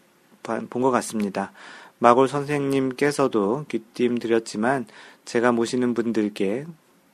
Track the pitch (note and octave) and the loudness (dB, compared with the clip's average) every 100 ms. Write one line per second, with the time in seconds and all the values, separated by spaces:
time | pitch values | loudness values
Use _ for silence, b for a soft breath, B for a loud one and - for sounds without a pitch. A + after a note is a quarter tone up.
0 | _ _ _ _ - A2+ A2+ B2 C3 A#2+ | _ _ _ _ -8 -6 -6 -2 2 0
1 | - A2 G#2 G2 G2 B B B B _ | -2 -4 -2 -4 -6 B B B B _
2 | A#2+ A#2+ C3 C#3+ C#3 D3 C#3 C3+ C3 B2+ | 6 6 4 0 -2 -2 0 0 0 0
3 | C#3+ C#3+ C3+ A2 G2 C3+ D3+ A2+ - - | 0 2 2 2 0 -2 -4 -8 -8 -2
4 | B2 A#2+ A2+ A2+ A2+ A2 A2+ C#3 A2+ B | 0 0 0 0 0 -2 -2 -2 -4 B
5 | B B - A#2+ B2 A#2 A2+ B2+ B2 A#2 | B B -4 0 2 2 0 0 0 0
6 | A#2 A2 G#2 G#2 G2 A#2 D#3+ D#3+ _ _ | 0 0 -2 -2 -2 -2 -8 -16 _ _
7 | _ | _